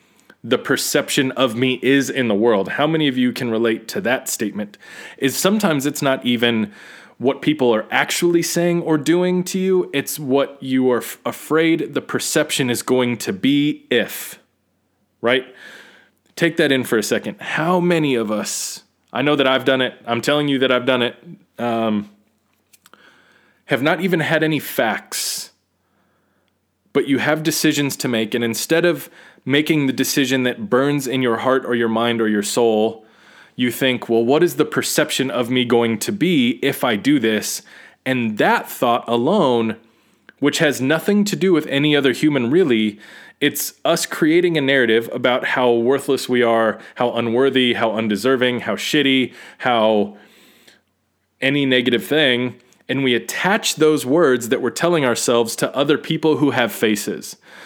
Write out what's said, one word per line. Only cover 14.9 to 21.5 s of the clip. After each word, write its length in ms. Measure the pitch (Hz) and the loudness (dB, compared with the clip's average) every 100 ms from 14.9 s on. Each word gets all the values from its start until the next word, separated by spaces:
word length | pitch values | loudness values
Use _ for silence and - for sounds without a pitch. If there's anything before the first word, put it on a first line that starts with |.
| _ _ _ | _ _ _
right? 240 | 117 131 127 - - - - - _ _ _ - | 0 0 -2 -14 -20 -20 -20 -20 _ _ _ -2
Take 220 | 165 165 | 0 2
that 140 | 151 | 2
in 120 | 131 | 2
for 140 | 120 117 | 0 0
a 40 | |
second. 380 | 104 113 107 - | 0 -2 -4 -12
How 380 | - - 160 180 | -8 -4 0 2
many 340 | 175 170 151 | 2 2 2
of 160 | 123 107 | 0 -2
us, 540 | 104 104 - - - _ _ _ | -4 -6 -8 -8 -12 _ _ _
I 120 | - | -4
know 120 | 139 147 | 0 2
that 120 | 131 | 2
I've 180 | 131 127 | 2 2
done 160 | 131 | 2
it, 140 | 127 - - | 0 -4 -4
I'm 160 | 117 | -2
telling 260 | 117 147 147 | 0 0 2
you 120 | 139 | 2
that 120 | 127 | 2
I've 140 | 127 123 | 2 2
done 160 | 127 | 0
it, 140 | 120 - 170 170 _ | 0 -4 -18 -20 _